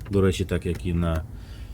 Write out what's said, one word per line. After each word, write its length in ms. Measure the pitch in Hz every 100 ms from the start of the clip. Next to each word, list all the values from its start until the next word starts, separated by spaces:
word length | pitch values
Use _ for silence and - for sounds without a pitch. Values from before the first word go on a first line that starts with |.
| -
до 100 | 98
речі, 240 | 95 90 90
так 200 | 85 90
як 200 | 82 90
і 80 |
на, 300 | 85 85 80 - - - - -